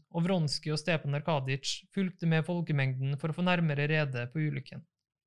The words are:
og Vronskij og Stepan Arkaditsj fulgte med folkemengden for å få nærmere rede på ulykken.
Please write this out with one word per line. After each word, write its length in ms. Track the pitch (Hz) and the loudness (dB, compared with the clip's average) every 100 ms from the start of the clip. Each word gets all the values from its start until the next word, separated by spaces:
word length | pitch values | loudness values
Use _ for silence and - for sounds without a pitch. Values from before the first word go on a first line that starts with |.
| - | -6
og 140 | 170 175 | -2 2
Vronskij 480 | 185 151 - 156 | 2 0 -2 -2
og 40 | 151 | -2
Stepan 380 | - 160 143 143 | 0 0 0 -2
Arkaditsj 720 | 156 147 131 131 - - - | 0 0 0 -4 -4 -8 -6
fulgte 340 | 196 185 - 165 | -2 -2 0 2
med 160 | 160 160 | 2 2
folkemengden 680 | 175 170 143 131 131 135 139 | -2 0 0 0 0 -2 -2
for 140 | 165 | -2
å 40 | 156 | 0
få 80 | 180 | 2
nærmere 420 | 175 165 143 147 | 4 2 2 2
rede 360 | 156 143 127 120 | 2 0 -2 -4
på 140 | 160 | -2
ulykken. 400 | 151 139 - - - _ _ _ | -2 -2 -8 -14 -16 _ _ _